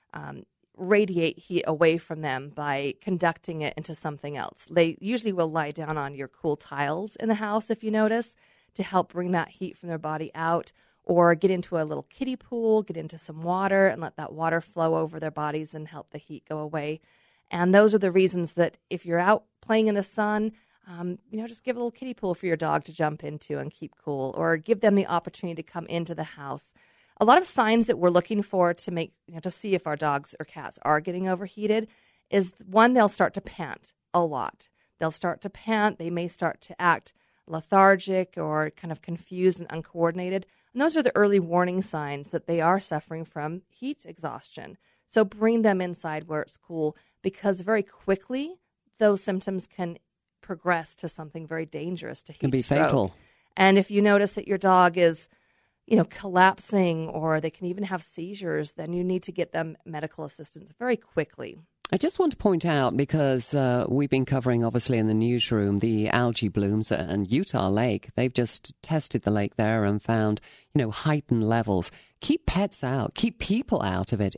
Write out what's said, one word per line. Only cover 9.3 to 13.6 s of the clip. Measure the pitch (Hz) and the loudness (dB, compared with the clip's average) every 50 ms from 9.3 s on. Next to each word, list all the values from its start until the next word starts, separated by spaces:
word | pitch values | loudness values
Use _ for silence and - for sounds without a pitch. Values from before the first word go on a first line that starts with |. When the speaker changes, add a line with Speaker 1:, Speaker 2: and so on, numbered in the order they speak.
Speaker 1:
that | 180 170 156 - | -2 -2 -2 -4
heat | - _ 190 - - | -8 _ -10 -10 -10
from | - - 170 | -12 -10 -10
their | 165 | -8
body | 156 160 156 156 151 160 - - | -6 -6 -6 -6 -6 -8 -10 -8
out, | - 165 165 170 170 - - - _ _ _ _ _ _ | -4 0 0 0 0 -2 -6 -14 _ _ _ _ _ _
or | - 175 175 175 170 170 | 2 4 6 8 8 6
get | 160 - 185 | 6 4 2
into | 190 175 170 - 180 | 2 0 -2 -2 -2
a | 165 156 | -2 -2
little | 151 156 143 139 _ | -2 -4 -8 -10 _
kiddie | _ - 269 262 254 | _ -8 -6 -6 -6
pool, | 262 _ _ 247 233 226 220 220 214 208 | -6 _ _ -6 -2 2 2 2 2 2
get | - 165 | -2 -8
into | 165 156 160 170 | -10 -10 -12 -12
some | 160 - - 156 160 | -14 -14 -14 -12 -6
water, | 165 175 180 190 | -4 -2 0 0